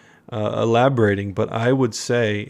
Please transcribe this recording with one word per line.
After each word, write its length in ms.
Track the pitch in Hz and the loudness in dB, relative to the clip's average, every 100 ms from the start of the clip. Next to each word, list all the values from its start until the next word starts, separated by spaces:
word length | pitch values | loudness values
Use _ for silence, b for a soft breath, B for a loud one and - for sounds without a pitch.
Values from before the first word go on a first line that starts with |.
| b b - | b b -12
uh, 280 | 113 107 110 | -6 -4 -2
elaborating, 680 | 113 113 131 131 107 98 101 | 2 4 4 4 2 2 -2
but 180 | 95 110 | -4 -4
I 220 | 110 120 | -2 0
would 220 | 135 123 | 2 0
say 480 | - - 120 110 104 | -2 -2 0 0 -2